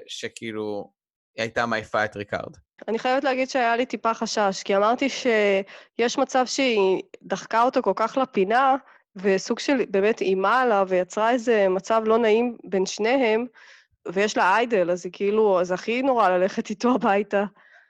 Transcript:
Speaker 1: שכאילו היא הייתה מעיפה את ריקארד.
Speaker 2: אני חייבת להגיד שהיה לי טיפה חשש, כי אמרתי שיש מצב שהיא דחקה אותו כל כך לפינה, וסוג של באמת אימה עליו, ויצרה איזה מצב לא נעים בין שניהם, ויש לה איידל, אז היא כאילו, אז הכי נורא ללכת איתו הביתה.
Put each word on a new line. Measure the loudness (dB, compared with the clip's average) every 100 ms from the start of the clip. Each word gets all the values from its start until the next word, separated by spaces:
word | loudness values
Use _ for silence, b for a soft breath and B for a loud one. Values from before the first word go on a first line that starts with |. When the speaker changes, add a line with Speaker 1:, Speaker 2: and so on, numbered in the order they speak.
| -4
Speaker 1:
שכאילו | -12 -12 -10 -10 -6 -6 -6 -10 _ _ _ _ -6
היא |
הייתה | -4 -2 -2
מעיפה | -2 -2 -2 -2
את | -4
ריקארד. | -8 -8 -8 -16 _ _ -6
Speaker 2:
אני | -4
חייבת | -2 0
להגיד | 0 -2 -2
שהיה | -2 0 0
לי | -2
טיפה | -4 -4
חשש, | -4 -4 -2 -2 -2
כי | -2 2
אמרתי | 2 2 -2
שיש | -2 0 2 2 0 -2 -12 -12 -4 -2 -2
מצב | 0 0 0
שהיא | 0 0 2 2 0 -4 -16
דחקה | -8 -8 -2 2
אותו | 2 2
כל | 0 0
כך | -2 -2
לפינה, | -2 0 2 2 2 2 -2 b b -6
וסוג | 0 0 0 -4
של | 0 0 0
באמת | 0 0 0
אימה | 0 0 2 2
עליו, | 4 2 2
ויצרה | 0 -2 0 0
איזה | 0 2 2 2
מצב | 0 0 0 2
לא | 2
נעים | 4 2 2 -4
בין | -4 -2 -2
שניהם, | -2 0 2 2 0 -2 B B B B B -8
ויש | -2 0 2
לה | 2 2
איידל, | 2 0 0
אז | -2 -6
היא |
כאילו, | -4 0 2 4 2
אז | 0
הכי | -4 -4 -2
נורא | 0 2 2
ללכת | 2 0 -2 -8
איתו | -2 0 2
הביתה. | 2 0 0 -2 -4 -8 b b b